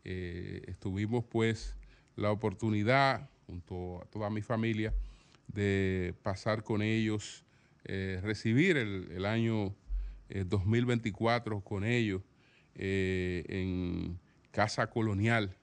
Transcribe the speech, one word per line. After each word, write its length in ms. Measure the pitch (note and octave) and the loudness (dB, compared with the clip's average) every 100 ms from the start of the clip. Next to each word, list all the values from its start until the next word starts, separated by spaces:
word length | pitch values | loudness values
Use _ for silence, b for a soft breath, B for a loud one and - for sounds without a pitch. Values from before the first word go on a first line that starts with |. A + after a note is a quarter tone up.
Eh, 580 | G2 F#2 F2+ F2 - G2 - | -6 -6 -6 -6 -8 -10 -10
estuvimos, 580 | F#2 G2+ F#2+ G#2+ A#2+ | -6 -4 -2 0 0
pues, 520 | A2+ A2+ A2+ A2+ - - b b b - | 0 2 2 2 -6 -10 b b b -2
la 140 | G#2 | 0
oportunidad, 1000 | G#2 G#2+ F#2+ A2+ G#2+ G#2 C3+ C3+ A#2 C#3+ _ - | 0 -2 0 0 2 4 4 4 2 -6 _ -12
junto 560 | F2+ - F2+ F2+ F2 | -12 -10 -8 -8 -10
a 20 | - | -10
toda 240 | G#2+ G#2 | -6 -4
mi 120 | G#2+ | -4
familia, 500 | G#2 A2+ A2+ G#2+ G#2+ - B B B B - | -2 0 2 0 0 -2 B B B B -10
de 680 | A2 G2+ G2 F#2+ F#2 F2+ - | 0 2 4 2 0 -2 -4
pasar 400 | G#2 G2 A2+ A2 | -6 -2 -2 -2
con 200 | A2 G#2+ | 0 0
ellos, 640 | G#2+ A2 G#2+ G#2+ - - _ b b b | 2 2 2 -2 -4 -16 _ b b b
eh, 360 | - F#2+ F#2+ F#2 | -6 -4 -2 -4
recibir 540 | G#2 G#2+ A2+ A#2+ F#3+ D3+ | -2 0 4 4 6 4
el, 340 | G#2+ G2 - | 0 -6 -6
el 120 | F2 | -4
año, 500 | G2 A2+ A2+ A2 G2 G2 - B B B - | 0 2 2 2 -2 -6 -6 B B B -8
eh, 160 | F#2+ F2+ | -4 0
dos 180 | G2+ F#2 | 0 4
mil 200 | A#2 B2 | 4 4
veinticuatro 760 | A#2+ A2+ F#2+ A2+ A#2+ A2 G#2 | 2 0 0 2 2 0 -6
con 220 | - G2+ | -4 -2
ellos, 380 | G#2+ A#2+ A2 F#2 - b b b b | 2 2 2 0 -6 b b b b
eh, 680 | - G2 F#2+ F#2 F#2 F2+ F2+ - | -6 -2 0 2 0 0 -2 -4
en 680 | F#2+ F#2 F2+ F2+ F2 F2 F2 b b _ | -2 -2 -2 -2 -2 -4 -8 b b _
Casa 380 | - G#2+ - A2+ | 2 2 2 0
Colonial 680 | A#2 A2 G2 A2 A#2 G2 - | 2 2 2 4 4 0 -6